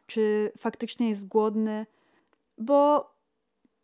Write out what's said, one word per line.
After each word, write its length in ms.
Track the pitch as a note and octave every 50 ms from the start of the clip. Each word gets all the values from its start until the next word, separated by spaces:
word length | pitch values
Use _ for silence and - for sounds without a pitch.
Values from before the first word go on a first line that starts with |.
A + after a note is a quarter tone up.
| _
czy 460 | - - A3+ A3 G#3+ G#3+ G#3+ G#3+ G#3+ - -
faktycznie 500 | - A#3 - - - A3 - - A#3+ A3+
jest 200 | G#3+ G3+ G3+ F#3+
głodny, 580 | - A3 G#3+ A3 G#3+ A3 A3 A3 G#3+ G#3+ A3 - _ _ _ _ _ _ _ _ _ _ _ _ _ -
bo 520 | A3 A#3+ C#4+ C#4+ C#4+ D4 D4 C#4+ C#4+ - _ _ _ _ _ _ _ _ _ _ _ _ _ _